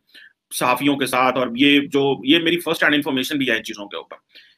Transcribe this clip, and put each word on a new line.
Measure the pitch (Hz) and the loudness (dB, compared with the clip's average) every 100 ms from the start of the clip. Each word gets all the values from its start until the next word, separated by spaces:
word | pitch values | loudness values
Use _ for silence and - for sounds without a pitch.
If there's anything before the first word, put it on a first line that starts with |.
| _ - - _ _ | _ -20 -20 _ _
सहाफियों | - 127 123 139 139 | -4 -2 0 0 0
के | 127 | 0
साथ, | 127 131 | 2 2
और | 127 123 120 | 2 -2 2
ये | 139 143 | 4 4
जो, | 143 139 139 131 131 | 2 0 0 0 2
ये | 165 | 2
मेरी | 165 170 | 2 -2
first | 156 160 | -2 0
hand | 160 147 | 0 0
information | 151 135 131 151 | 0 -2 -2 -2
भी | 127 | -2
है | 113 | -2
इन | |
चीजों | 110 104 101 | -4 -12 -12
के | 82 | -12
ऊपर | - - _ - - | -14 -20 _ -20 -20